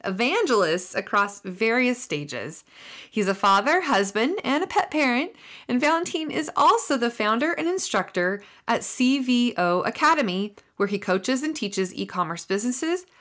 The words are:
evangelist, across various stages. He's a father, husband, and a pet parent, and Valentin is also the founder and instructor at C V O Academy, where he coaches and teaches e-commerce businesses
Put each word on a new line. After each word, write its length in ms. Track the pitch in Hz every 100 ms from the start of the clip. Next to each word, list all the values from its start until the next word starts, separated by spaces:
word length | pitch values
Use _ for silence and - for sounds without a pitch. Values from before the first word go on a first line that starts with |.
evangelist, 920 | 196 190 247 415 349 220 165 175 -
across 480 | - 202 208 202 -
various 600 | 190 180 220 240 247 247
stages. 600 | - 147 147 123 120 - - - - - -
He's 180 | 214 190
a 60 |
father, 480 | 196 202 196 240 359
husband, 560 | 311 202 196 214 262 403
and 200 | - 285
a 20 | 392
pet 240 | - -
parent, 420 | 302 269 240 349 - - - -
and 100 | 247
Valentin 520 | 294 330 349 330 311
is 200 | - 302 -
also 400 | 311 453 - 269
the 140 | 233
founder 420 | 233 214 233 311
and 160 | 339 330
instructor 720 | 370 - 202 185 185 180 196 - - -
at 160 | 233
C 360 | - - 254 269
V 340 | 254 247 240 -
O 240 | 175 180
Academy, 720 | - - 311 330 214 185 208 - _ -
where 120 | 196
he 100 | 196
coaches 440 | 202 190 196 262
and 120 | 302
teaches 400 | 302 202 190 185
e-commerce 520 | 185 190 185 165 170 -
businesses 580 | 196 240 247 320 359 - _